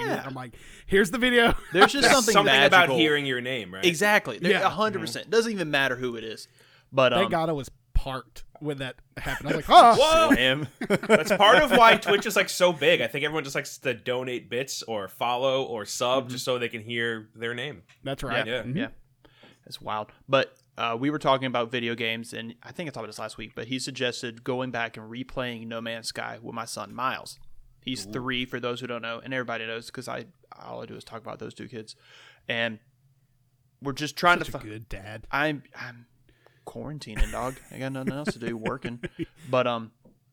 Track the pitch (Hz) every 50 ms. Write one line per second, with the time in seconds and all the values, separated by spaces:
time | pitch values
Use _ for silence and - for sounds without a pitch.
0 | 466 427 311 - - 135 131 131 127 123 - - - - - - - - - -
1 | 220 170 175 247 233 254 240 240 233 226 - - - - - 180 - 208 - 285
2 | 254 - - 269 226 226 208 202 202 - 135 135 139 143 190 185 175 156 131 127
3 | 160 156 147 147 143 139 131 123 123 127 135 123 104 90 90 95 95 180 175 147
4 | 202 208 214 202 - 143 113 101 170 180 208 - 190 190 185 190 214 214 208 185
5 | 160 - - 131 - - 185 226 226 233 220 196 170 151 143 139 139 131 127 123
6 | 127 123 117 113 110 110 104 - - - _ _ _ _ _ _ _ _ - 135
7 | 131 123 123 120 - - - 165 160 165 160 143 131 - - _ _ _ _ -
8 | - 139 131 131 - _ _ - - - _ - 147 147 143 135 135 127 - -
9 | _ _ _ - - 139 131 - - - 160 156 147 - 247 359 294 233 220 202
10 | 277 311 320 330 320 302 285 - 123 131 131 147 151 - - _ 247 - 202 -
11 | - - 220 175 160 - 214 175 202 208 247 262 302 262 262 247 226 226 220 -
12 | - - 202 202 - 233 185 208 190 - - - 180 180 175 143 139 160 175 139
13 | 120 113 - 147 139 147 151 160 139 139 135 156 139 - - - - 139 120 107
14 | 92 123 123 127 127 127 123 113 - - 120 120 135 - - - - - 113 104
15 | 98 92 - - 131 120 123 123 131 135 131 135 135 123 117 110 101 - - -
16 | 127 123 127 135 123 123 123 - - 139 127 123 120 117 120 113 107 113 120 117
17 | 117 117 113 110 110 _ _ 110 113 117 120 120 127 147 123 85 _ _ - _
18 | _ 135 139 - - 131 113 117 113 110 120 127 107 120 131 180 113 113 - -
19 | - _ _ _ _ _ _ _ - - _ _ _ - - - - 107 107 107
20 | 107 - _ _ _ - 135 135 - - _ _ _ _ _ - 120 117 117 117
21 | 131 143 151 151 - 151 135 135 131 131 120 120 120 113 120 123 117 117 117 113
22 | 117 113 113 117 117 - - 113 113 117 - _ - - 135 - 175 147 - 123
23 | 110 104 107 - 113 110 - - 110 107 - - 120 113 131 131 131 135 131 127
24 | 127 123 117 - - 120 113 117 120 131 127 127 131 131 120 117 117 117 - 117
25 | 110 110 117 120 131 127 - 139 127 123 120 113 113 113 117 113 117 117 113 113
26 | 113 - - - 117 117 117 113 117 120 120 113 113 113 - - 107 101 107 113
27 | - 131 113 78 - - - - - - - - - - _ _ _ 127 131 123
28 | - 101 107 135 123 131 127 123 127 123 - 123 120 123 120 123 127 120 120 117
29 | 110 113 117 113 - 123 131 131 123 117 117 113 113 113 113 117 123 - - -
30 | 123 127 123 127 120 - _ _ _ _ - - - 120 120 120 120 117 110 110
31 | - - 117 113 123 113 107 113 113 117 117 - 117 117 - 110 107 - - _
32 | _ _ - - - - _ _ _ - 127 117 117 117 110 107 _ _ _ _
33 | _ _ _ _ _ _ _ _ _ _ _ _ _ _ _ _ - 139 135 -
34 | 151 143 - - - 175 175 160 160 - - 139 113 107 107 113 113 - - 101
35 | 92 104 107 104 - - - 139 147 156 151 135 - _ - - - 123 120 120
36 | 120 _ _ _ _ _ _ _ _ _ _ _ _ - - 117 117 127 151 143
37 | - 123 107 101 - - 107 110 120 127 139 - - - - - 131 135 135 131
38 | 131 - 135 143 151 - - 117 117 113 117 113 110 113 117 135 - 120 120 120
39 | - - - - 170 - _ _ - 131 131 127 123 123 120 117 113 113 _ _
40 | _ - _ _ _ _